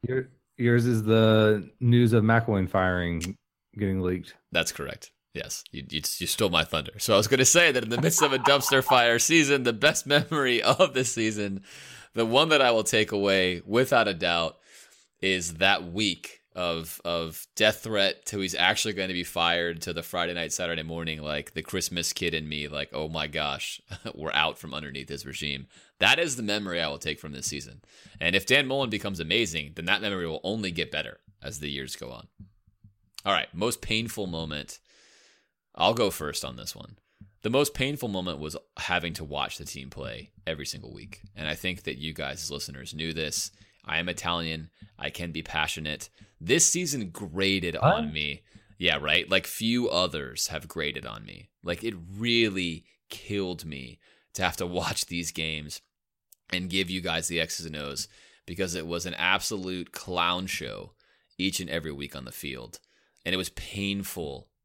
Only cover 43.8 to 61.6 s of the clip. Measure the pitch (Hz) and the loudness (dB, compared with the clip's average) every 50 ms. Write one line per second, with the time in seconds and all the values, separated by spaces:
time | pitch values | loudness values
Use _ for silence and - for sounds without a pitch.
43.8 | _ - 78 80 87 90 85 82 - 87 87 85 82 80 80 80 78 80 _ _ | _ -4 -4 -2 -2 -4 -6 -4 -4 -2 -2 -2 -2 -4 -6 -8 -10 -14 _ _
44.8 | - - _ - - 73 - - 87 85 78 80 76 - - 78 78 76 - 82 | -20 -20 _ -10 -10 -8 -8 -6 -8 -6 -6 -8 -8 -4 -2 -2 -2 -2 -4 -6
45.8 | 76 76 76 - - - _ _ - _ _ _ 78 87 131 165 160 - - 175 | -6 -8 -8 -8 -10 -16 _ _ -20 _ _ _ 0 2 4 4 4 2 2 0
46.8 | 180 151 139 131 107 87 80 - 104 85 76 95 98 95 95 95 90 85 80 - | -2 -4 -4 -6 -6 -8 -10 -12 -12 -8 -2 0 2 2 2 2 0 -2 -2 2
47.8 | 120 147 180 - 76 76 78 78 76 73 69 - _ _ _ - _ _ - _ | 2 2 2 2 -2 -4 -4 -4 -4 -4 -6 -8 _ _ _ -20 _ _ -12 _
48.8 | 87 87 78 73 71 76 80 90 82 - 95 95 87 - - - 113 113 120 123 | 2 2 2 2 2 4 4 4 4 4 2 2 2 0 -8 -2 0 2 2 2
49.8 | 123 - - 87 92 87 73 78 69 64 60 - - - 80 76 73 80 - 80 | 2 2 2 2 0 0 -2 -6 -8 -8 -6 -6 -6 -4 -4 -8 -10 -8 -6 -4
50.8 | 76 73 - 67 62 60 55 53 53 50 50 - 98 _ _ _ _ 87 87 85 | -4 -4 -4 -6 -10 -10 -14 -14 -14 -18 -18 -20 -20 _ _ _ _ -6 -6 -4
51.8 | 110 113 104 87 82 87 95 101 113 120 117 117 113 107 95 95 90 85 82 78 | -4 -8 -8 -8 -14 -14 -8 -4 0 4 4 6 4 4 2 0 -2 -2 -4 -6
52.8 | _ _ _ _ _ _ - - - - 104 101 98 90 90 76 - 80 73 69 | _ _ _ _ _ _ -16 -16 -8 -6 -4 -4 -2 -4 -6 -8 -10 -10 -10 -10
53.8 | 64 60 62 _ _ _ _ _ _ _ _ - 92 85 - - 92 87 90 90 | -12 -14 -16 _ _ _ _ _ _ _ _ -2 -2 -2 0 -2 -6 -2 -2 -2
54.8 | 80 - - - - - 87 87 85 80 - - 80 80 78 76 73 73 - - | 0 0 -2 -4 -4 -4 -4 -4 -4 -4 -6 -4 -4 -4 -4 -6 -8 -10 -14 -14
55.8 | _ _ _ _ _ _ _ _ _ _ - _ _ _ - 90 92 90 85 95 | _ _ _ _ _ _ _ _ _ _ -20 _ _ _ -6 -4 -4 -2 -2 -2
56.8 | 95 87 92 92 85 90 82 82 80 - 85 82 80 80 - - 82 82 76 73 | -2 -2 -4 -6 -4 -2 -4 -2 -2 -2 -2 -2 -2 -2 -4 -8 -8 -10 -10 -8
57.8 | 73 71 69 67 - - _ - - - _ _ _ - 87 85 95 87 85 90 | -8 -8 -8 -8 -10 -10 _ -20 -20 -20 _ _ _ -12 -4 -4 -4 -4 -4 -6
58.8 | 80 82 85 85 85 92 85 - 85 90 95 101 - - 110 98 92 92 92 90 | -4 -4 -4 -4 -4 -6 -6 0 2 2 2 2 0 -4 -6 -4 -6 -6 -6 -6
59.8 | 90 - - - - - 90 87 85 87 90 90 95 95 - - 73 60 52 50 | -8 -10 -12 -14 -10 -4 -2 0 2 2 0 -2 -4 -6 -6 -8 -8 -8 -10 -12
60.8 | 50 - _ _ _ _ _ _ _ _ _ - 92 95 92 - | -14 -16 _ _ _ _ _ _ _ _ _ -4 -2 -2 -2 -4